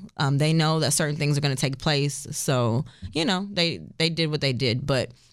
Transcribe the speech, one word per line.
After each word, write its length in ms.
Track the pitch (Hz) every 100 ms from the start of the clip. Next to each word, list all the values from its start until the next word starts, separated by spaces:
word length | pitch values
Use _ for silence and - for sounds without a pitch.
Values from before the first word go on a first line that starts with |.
| 190 -
Um, 200 | 139 139
they 160 | 156
know 280 | 160 156 160
that 120 | 151
certain 220 | - 151 156
things 200 | 147 143
are 60 |
gonna 140 | 143 131
take 240 | 135 135
place, 480 | 160 143 143 - -
so, 560 | - - 127 120 117 - - -
you 140 | 151 294
know, 220 | 185 202
they, 280 | 190 170 90 76 -
they 140 | 165
did 180 | 160 156
what 100 | 151
they 140 | 139
did. 320 | 123 123 127 139
But, 240 | 131 - - -